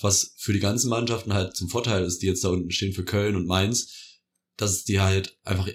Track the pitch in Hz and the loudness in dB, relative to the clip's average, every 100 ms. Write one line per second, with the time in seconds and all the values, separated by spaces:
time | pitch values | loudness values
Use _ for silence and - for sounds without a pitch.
0 | 104 98 - - - 101 101 120 127 113 | 0 2 0 -4 -2 0 0 0 0 0
1 | 120 113 - 98 92 - 92 117 113 98 | -2 -2 -2 -2 -2 -6 -4 -2 0 0
2 | 90 87 95 90 98 90 87 - 98 92 | 0 -2 -2 0 0 0 0 -2 -2 -4
3 | 90 104 104 98 87 95 101 120 - - | -2 0 2 0 2 2 2 0 -4 -10
4 | - - _ _ _ - 104 92 - 98 | -20 -20 _ _ _ -4 -2 -2 2 4
5 | 95 95 95 - - 92 92 | 6 4 0 -6 -2 -2 -2